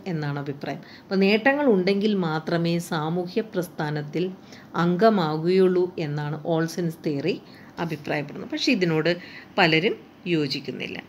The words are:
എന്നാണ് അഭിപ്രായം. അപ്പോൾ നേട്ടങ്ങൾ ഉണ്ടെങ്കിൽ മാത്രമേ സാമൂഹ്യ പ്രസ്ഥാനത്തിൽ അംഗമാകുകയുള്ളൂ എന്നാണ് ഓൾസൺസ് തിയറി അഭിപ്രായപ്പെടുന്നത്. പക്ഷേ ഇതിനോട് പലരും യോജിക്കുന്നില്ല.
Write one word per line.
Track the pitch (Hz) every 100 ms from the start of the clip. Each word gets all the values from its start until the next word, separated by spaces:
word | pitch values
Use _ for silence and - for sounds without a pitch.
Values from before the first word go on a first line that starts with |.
| 196
എന്നാണ് | 160 147 143
അഭിപ്രായം. | 143 139 147 139 - -
അപ്പോൾ | - 190
നേട്ടങ്ങൾ | 196 214 269 285 277
ഉണ്ടെങ്കിൽ | 190 180 202 214 196
മാത്രമേ | 165 156 156 170 170 170
സാമൂഹ്യ | 170 165 156 175 180 220 214
പ്രസ്ഥാനത്തിൽ | 180 - - 151 147 147 165 185 185 - - - -
അംഗമാകുകയുള്ളൂ | 175 180 220 202 156 156 170 190 185 180 180 -
എന്നാണ് | 147 147 147 156 170
ഓൾസൺസ് | 160 165 185 170 160
തിയറി | 165 143 156 269 - - - -
അഭിപ്രായപ്പെടുന്നത്. | 170 160 - 147 143 - -
പക്ഷേ | 302 -
ഇതിനോട് | 214 175 156 165 180 - - - -
പലരും | 170 156 220 453 - - 180
യോജിക്കുന്നില്ല. | 165 143 143 135 101 - -